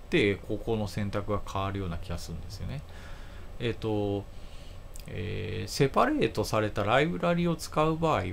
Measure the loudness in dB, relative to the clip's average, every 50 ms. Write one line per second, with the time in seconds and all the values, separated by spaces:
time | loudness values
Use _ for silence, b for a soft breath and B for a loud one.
0 | -4 0 4 4 6 6 4 2 -2 -4 -4 -2 0 0 0 0 0 -2 -2 -2
1 | -2 -2 -2 -2 0 0 0 0 -2 -2 -2 -2 -2 0 0 -2 -2 -2 -2 -4
2 | -4 -4 -4 -6 -4 -6 -8 -8 -8 -8 -8 -6 -6 -6 -6 -6 -8 B B B
3 | B B B B B B B B B B B -4 -2 -2 -2 -2 0 0 2 2
4 | 2 2 0 0 -2 -6 B B B B B B B B B B B B -10 -10
5 | -10 -8 -6 -6 -4 -4 -4 -4 -4 -4 -4 -4 -4 -2 2 4 4 6 6 6
6 | 6 6 6 4 2 2 2 2 0 2 2 2 2 2 2 0 2 4 4 4
7 | 4 4 2 0 2 2 2 2 2 2 0 -2 -4 -2 2 2 4 4 4 2
8 | 2 2 2 2 0 0